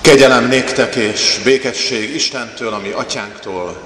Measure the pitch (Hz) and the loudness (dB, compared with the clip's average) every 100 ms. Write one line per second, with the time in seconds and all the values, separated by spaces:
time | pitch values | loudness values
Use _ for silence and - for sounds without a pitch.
0 | 156 139 131 127 123 131 - - 113 123 | 6 8 8 6 4 0 0 -2 0 0
1 | 107 107 - - 123 135 127 - - 117 | -2 0 -2 0 2 2 0 -4 -4 -4
2 | 107 156 - 131 117 - 117 104 101 104 | -4 -4 -4 -4 -10 -8 -6 -6 -6 -8
3 | 131 127 104 101 107 92 87 73 | -6 -8 -10 -12 -10 -8 -8 -10